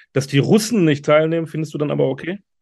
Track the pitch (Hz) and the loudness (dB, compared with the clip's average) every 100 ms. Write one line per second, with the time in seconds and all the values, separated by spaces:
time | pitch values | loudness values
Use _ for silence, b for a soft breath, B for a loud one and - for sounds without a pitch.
0 | B 139 139 143 - 214 214 226 160 143 | B -6 -2 0 4 2 2 0 2 2
1 | 147 151 160 165 160 156 156 147 147 143 | 2 2 2 -2 -4 -8 -8 -6 -4 -2
2 | 135 135 160 202 _ _ | -2 -4 -10 -12 _ _